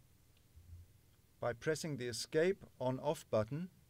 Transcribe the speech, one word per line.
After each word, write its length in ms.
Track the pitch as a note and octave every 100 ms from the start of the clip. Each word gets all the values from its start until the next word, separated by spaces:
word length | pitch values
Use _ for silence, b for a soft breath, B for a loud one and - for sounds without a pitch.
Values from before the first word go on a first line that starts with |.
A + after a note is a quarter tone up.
| - - - - - - - - - - - - - -
By 140 | B2
pressing 460 | A#2 D#3 D#3 E3 C3+
the 100 | B2
Escape 560 | A#2 - D#3 F3+ G3+ - -
on-off 440 | B2+ C3 C#3 E3 -
button 380 | A2 G#2+ D3 F#3 - -